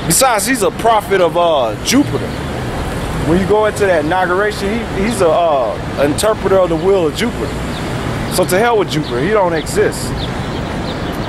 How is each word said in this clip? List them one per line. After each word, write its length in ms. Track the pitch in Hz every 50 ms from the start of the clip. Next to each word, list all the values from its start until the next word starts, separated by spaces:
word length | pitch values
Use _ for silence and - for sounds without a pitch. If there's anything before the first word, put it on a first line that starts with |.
| -
Besides, 400 | 147 170 - 269 269 233 208 190
he's 160 | 233 269 247 202
a 80 | 165
prophet 520 | - - - 226 233 214 196 - 196 190 180
of, 160 | 165 156 175
uh, 360 | 175 170 160 143 123 113 104 - -
Jupiter. 420 | - 208 269 285 120 120 127 - - - - - - - - - - - - - - - - - - - - -
When 140 | 135 160 185
you 60 | 196
go 180 | 170 202 214 214
into 220 | 214 208 - 208
that 180 | 196 180 160 143
inauguration, 640 | 151 175 185 185 175 180 185 208 214 202 - 190 196
he, 360 | 208 233 220 - 147 - 196
he's 180 | 226 240 202 190
a, 80 | 165
uh, 440 | 156 170 175 165 151 139 123 107 92 82 - - - 117 139
interpreter 560 | 143 139 - - 214 220 - 180 190 190 190
of 100 | 185 175
the 80 | 165
will 300 | 160 160 190 196 196 175
of 100 | 151 139
Jupiter. 320 | - 202 240 - - - - - - - - - - - - - - - - - - - - -
So 100 | 180 185
to 140 | 143 180 185
hell 180 | 226 240 240
with 140 | 214 185 139
Jupiter. 300 | 123 156 147 - 120 120
He 100 | 131 185
don't 240 | 214 214 190 175 165
exist. 580 | 160 151 - - 190 214 151 - - - - - - - - - - - - - - - - - - - - - - - - - - -